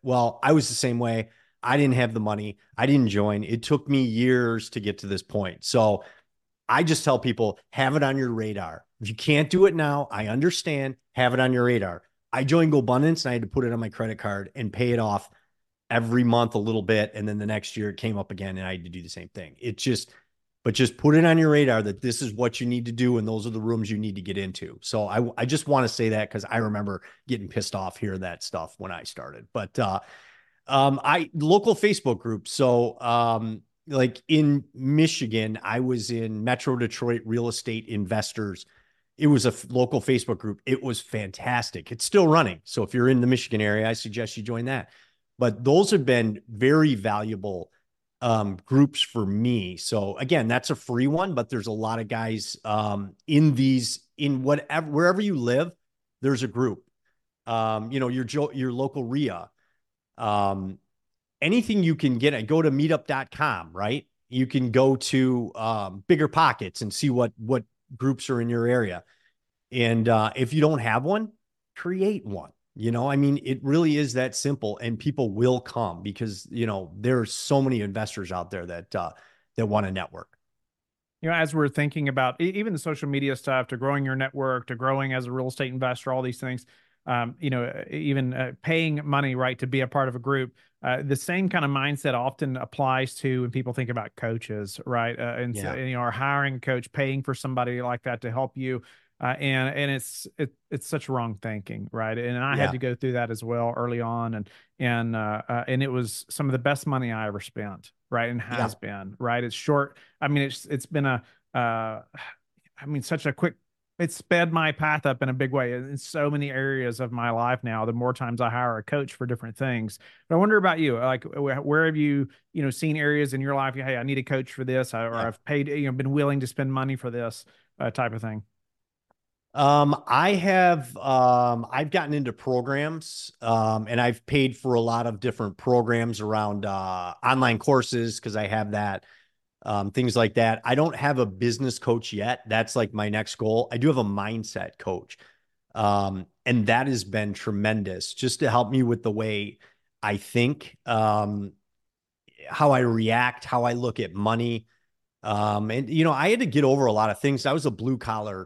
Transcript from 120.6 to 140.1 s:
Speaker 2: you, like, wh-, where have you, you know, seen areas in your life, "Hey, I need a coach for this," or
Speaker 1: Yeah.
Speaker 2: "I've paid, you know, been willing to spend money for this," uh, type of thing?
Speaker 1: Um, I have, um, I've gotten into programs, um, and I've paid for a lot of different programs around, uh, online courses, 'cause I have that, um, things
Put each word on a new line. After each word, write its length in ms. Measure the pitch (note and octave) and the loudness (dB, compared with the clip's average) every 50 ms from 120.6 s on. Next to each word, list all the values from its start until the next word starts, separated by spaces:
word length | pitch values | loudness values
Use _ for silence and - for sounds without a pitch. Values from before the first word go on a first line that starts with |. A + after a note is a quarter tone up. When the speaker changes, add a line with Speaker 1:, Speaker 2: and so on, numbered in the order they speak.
| F#3 F#3 E3 E3 | 4 4 2 2
Speaker 2:
you, 220 | D#3 C#3 A#2+ A2+ | 2 0 0 0
like, 240 | B2 C3 C3 B2 - | 0 0 0 -2 -4
wh-, 420 | - - C#3+ C#3+ C3+ B2+ C#3 C#3+ | -8 -6 -4 -2 -2 -2 -2 -2
where 220 | C#3+ D3 D#3 D#3+ D#3+ | 0 2 2 2 2
have 100 | D#3 D3+ | 2 2
you, 320 | D3 D3 C#3+ C#3 C3+ C3+ - _ _ _ - | 2 2 2 0 0 -2 -6 _ _ _ -6
you 80 | E3 | -2
know, 80 | C#3+ C3+ | -2 -2
seen 260 | B2+ - E3 D#3 D3+ | -2 -2 -2 -2 0
areas 380 | D#3 D3 D3 D3 D3 D3 C3 C3 | 0 2 2 2 2 2 0 -2
in 80 | C3+ | -2
your 140 | C3+ C#3 C#3+ | -2 -2 0
life, 180 | C3+ C3+ C3+ B2 | 0 -2 -2 -4
"Hey, 240 | C3+ C3 C3+ C3 A#2+ | -4 -4 -4 -4 -2
I 60 | A#2+ | -2
need 160 | C#3 C#3 C3+ | -2 -2 -2
a 40 | B2+ | -2
coach 300 | - C#3 C3 B2+ - - | -2 -2 -2 -4 -6 -8
for 100 | - C3 | -8 -4
this," 300 | B2+ B2+ C3 B2+ - - | -2 0 0 0 -2 -4
or 40 | A2+ A#2 A#2 | -4 -4 -4
Speaker 1:
Yeah. 160 | A#2 A#2 A2+ A2+ | -2 -2 -4 -4
Speaker 2:
"I've 140 | A2 - _ | -6 -8 _
paid, 220 | - D3 C#3+ C#3 D3 | -2 -2 -2 -2 -2
you 200 | C#3+ D3 C#3 C3+ | -2 -2 -2 -2
know, 40 | B2 | -2
been 180 | B2+ C3+ C3+ | -2 -2 0
willing 300 | C#3 D3 C#3+ C#3+ C#3 C#3 | 0 2 2 2 0 0
to 40 | C3 | -2
spend 260 | B2 - - C3+ C3+ | -4 -4 -4 -4 -2
money 240 | C3+ C3 C3 C3+ C3+ | -2 -2 -2 -2 -4
for 140 | - - B2 | -4 -6 -8
this," 340 | A#2 A#2+ A#2 A2+ - - - _ _ _ _ _ _ - | -6 -6 -6 -6 -8 -10 -16 _ _ _ _ _ _ -6
uh, 100 | C3 A2+ | -6 -4
type 240 | - - B2 A#2 A2+ | -2 -2 -4 -4 -4
of 80 | A2 | -6
thing? 220 | A2+ A2+ G#2+ G#2+ - _ _ _ _ _ _ _ _ _ _ _ _ _ _ _ _ _ _ _ _ _ - C#3+ | -8 -8 -8 -10 -12 _ _ _ _ _ _ _ _ _ _ _ _ _ _ _ _ _ _ _ _ _ 0 4
Speaker 1:
Um, 460 | C#3+ C#3+ D3 D3 D3 C#3+ C#3+ - - | 6 6 8 6 6 4 2 0 0
I 300 | - B2 C3+ E3+ G3 G3+ | 2 2 4 4 4 2
have, 600 | F3+ E3+ G3 F#3+ F#3 F3+ F3 F3 D#3 B2+ A#2+ - - | 2 2 2 4 6 6 6 6 4 0 -6 -12 -6
um, 680 | - C3+ C3 B2+ B2+ B2+ B2 B2 B2 A#2+ A#2+ A#2 A2+ - | -2 2 4 6 6 6 6 6 4 4 2 0 -4 -4
I've 180 | - C3+ D#3 C#3+ | -4 -4 -2 0
gotten 240 | - F3+ D#3 D3 D3 | 0 0 0 0 -2
into 180 | D3 C3+ A#2+ | -2 -2 -2
programs, 1000 | A2+ - - C3 B2+ B2 A#2+ C3+ C#3 C#3+ D3 D#3 E3 D#3+ - - - - - - - _ | -6 -6 -4 -2 0 0 0 0 -2 -2 -2 -2 -6 -8 -10 -14 -14 -14 -14 -16 -14 _
um, 460 | A#2 A2+ A2+ A2+ A2 A2 A2 A2 A2 G#2+ | 0 2 2 4 4 2 0 0 -2 -2
and 100 | A#2+ A#2+ | 0 2
I've 240 | B2 B2 A2+ - - - | 2 2 2 -2 -2 0
paid 280 | D3 C#3 C3+ C3 A2+ | 2 4 4 2 0
for 200 | - - C3 B2 | -2 -2 0 2
a 40 | A#2 | 2
lot 280 | A2+ A#2 A#2 A#2 A#2 A#2+ | 2 2 0 0 -2 -4
of 120 | A2 G2 | -4 -4
different 380 | - A#2+ - - A2 G2+ F2+ - | -4 -4 -4 -4 -6 -6 -8 -4
programs 640 | - B2+ B2 B2 A2+ A#2 A#2+ A#2 A#2 A#2 A2 G2+ | 2 4 4 4 4 4 2 0 0 -2 -4 -4
around, 420 | G#2+ G#2+ A2 G#2+ G#2+ G#2 G#2 G2+ G#2 | -4 -2 0 0 0 0 -2 -4 -4
uh, 520 | G2+ G2 F#2+ F#2+ F#2+ F#2 F2+ F2+ F2 D#2+ - - | -4 -4 -4 -4 -4 -6 -6 -6 -8 -8 -2 0
online 320 | B2 C3 C3 C3 A#2+ A2+ G#2 | 2 2 4 4 2 2 2
courses, 600 | - D3 C#3 B2+ A#2 - B2 A#2+ A#2 A2+ A2 - | 2 4 4 4 4 2 -2 -2 -2 -2 -4 -6
'cause 160 | - A2+ G#2 | -8 -6 -4
I 100 | G#2+ G#2+ | -4 -4
have 260 | F#2+ A2 A2 G#2 G#2 | -2 -2 -2 -2 -2
that, 320 | G#2 G#2 G#2 G2+ G2 - - _ - _ _ _ _ _ _ _ _ _ - | -2 -2 -2 -2 -4 -6 -10 _ -20 _ _ _ _ _ _ _ _ _ -8
um, 240 | G#2+ G#2 G2+ G2+ G2+ | -4 -4 -4 -4 -2
things 260 | - C3 B2 A#2+ | 0 0 0 2